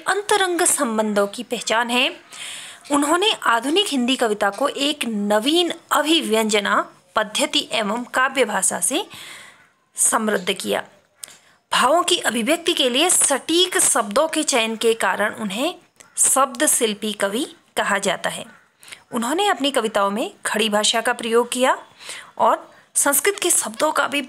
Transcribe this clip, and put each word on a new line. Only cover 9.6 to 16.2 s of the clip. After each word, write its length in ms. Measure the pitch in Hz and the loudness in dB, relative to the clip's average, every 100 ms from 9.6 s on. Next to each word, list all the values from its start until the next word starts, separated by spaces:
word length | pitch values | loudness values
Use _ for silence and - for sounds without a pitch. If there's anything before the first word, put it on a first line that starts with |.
| _ _ _ - | _ _ _ -2
समृद्ध 560 | - 254 220 202 180 | 0 2 0 -2 -2
किया। 320 | 185 208 196 - _ _ _ - - _ _ - | -4 -2 -4 -4 _ _ _ -20 -20 _ _ -4
भावों 300 | - 247 330 | 2 4 4
की 160 | 349 349 | 2 0
अभिव्यक्ति 540 | - 233 220 330 339 | 0 -2 0 0 0
के 160 | 320 262 | 0 2
लिए 180 | 254 349 | 2 2
सटीक 680 | - - 269 - 330 359 370 | 2 2 0 0 2 2 2
शब्दों 460 | - 269 208 220 320 | 0 0 0 2 0
के 140 | 311 | 0
चयन 320 | 302 254 220 220 | 0 0 0 0
के 160 | 226 226 | 0 2
कारण 380 | 202 196 208 - | 0 0 -2 -2
उन्हें 380 | 214 196 311 339 _ _ - | -6 -4 -4 -6 _ _ -10
शब्द 480 | - | -2